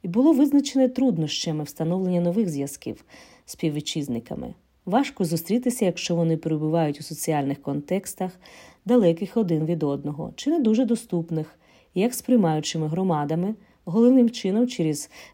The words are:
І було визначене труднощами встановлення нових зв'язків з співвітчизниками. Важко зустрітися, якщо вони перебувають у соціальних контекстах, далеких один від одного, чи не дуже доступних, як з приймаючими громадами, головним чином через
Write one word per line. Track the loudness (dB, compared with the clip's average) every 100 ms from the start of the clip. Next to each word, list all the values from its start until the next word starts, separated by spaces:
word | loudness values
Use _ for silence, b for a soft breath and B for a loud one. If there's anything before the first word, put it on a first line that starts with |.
І | 0
було | 4 4
визначене | 6 6 4 4 2 2
труднощами | 4 0 2 -2 -2 -4 -4
встановлення | -6 -4 -2 0 0 2
нових | 2 0 0
зв'язків | -2 -6 -6 -10 -12 _ B B B -20
з |
співвітчизниками. | -4 -4 -4 -6 -6 -4 -6 -6 -10 -10 -14 _ _ -2
Важко | 0 0 -2 -2
зустрітися, | -2 0 0 0 0 -2
якщо | -2 -4 0
вони | 0 0
перебувають | -2 -2 0 0 0 -4
у |
соціальних | -10 -8 -2 -2 -2 -4
контекстах, | -6 -6 -4 -4 -4 -8 -8 -8 B B B B 0
далеких | 4 4 2 -2 -2
один | 0 0 0
від | -2
одного, | -2 -2 -6 -8 -10 -8
чи | -2
не | 0
дуже | 2 2 0
доступних, | -2 -2 -6 -2 -6 -6 _ b b b -2
як | -2
з | -2
приймаючими | 2 2 4 0 -4 -4 -4
громадами, | -2 0 0 -2 -2 -4 -6 b b -4
головним | 4 6 6 4
чином | 0 -2 0 -2
через | 0 -2 -2 -8 B B